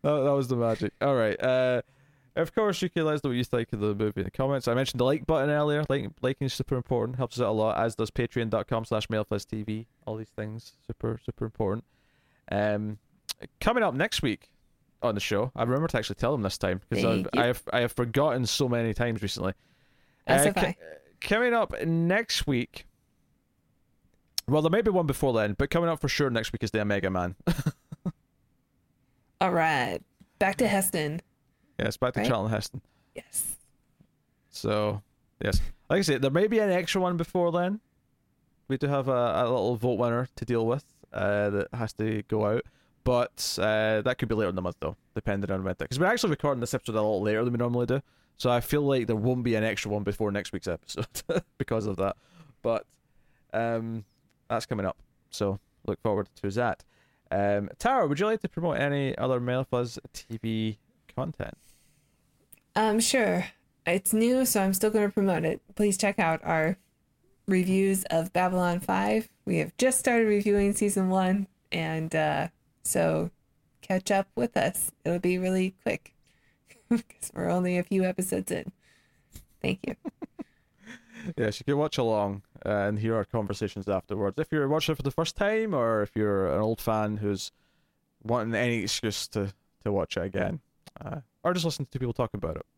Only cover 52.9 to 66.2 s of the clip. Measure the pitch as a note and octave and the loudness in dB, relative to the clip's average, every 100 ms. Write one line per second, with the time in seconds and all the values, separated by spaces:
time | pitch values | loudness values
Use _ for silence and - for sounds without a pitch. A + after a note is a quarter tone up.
52.9 | _ _ _ _ _ _ A2 A#2 A#2 A2+ | _ _ _ _ _ _ -2 0 -2 -4
53.9 | A2+ G#2 _ _ _ _ A#2 - A2+ F#2+ | -8 -10 _ _ _ _ -6 -4 -4 -4
54.9 | - - _ _ - G2+ G2 _ _ - | -6 -16 _ _ -2 -2 -2 _ _ -8
55.9 | G2+ A2+ G#2 G2 - G2+ G2+ A#2+ - - | -4 0 0 -2 -6 -4 0 -2 -2 -10
56.9 | _ _ _ _ G2 G2+ G#2 G2+ - A3+ | _ _ _ _ 0 2 0 -2 -2 0
57.9 | C4 E3 C#3+ G#3 A3 - - E3+ - C#3+ | 2 2 2 0 0 -4 -4 -2 0 0
58.9 | C#3+ C3+ - B2+ B2 B2 B2+ C3 B2 A#2+ | 0 -2 -2 0 0 0 -2 0 -2 -2
59.9 | - - - - A2+ A2+ A2 A2 A2 _ | -8 -16 -20 -12 -8 -4 0 -2 -4 _
60.9 | _ - - D3 - - - _ _ _ | _ -12 -8 -8 -6 -10 -12 _ _ _
61.9 | _ _ _ _ _ _ - _ - A3 | _ _ _ _ _ _ -20 _ 0 2
62.9 | G#3+ A3+ C4+ G#3 F3+ F#3 - _ _ - | 2 2 2 2 0 -2 -10 _ _ -2
63.9 | F3+ - G#3+ A#3 B3+ B3+ G#3 G3 F#3+ G#3+ | 0 2 2 4 4 2 2 2 2 2
64.9 | G#3+ G#3 G#3 G3 E3+ D#3+ - _ - G#3 | 2 2 2 2 2 0 -4 _ 0 2
65.9 | F#3+ G3+ G3 | 2 0 2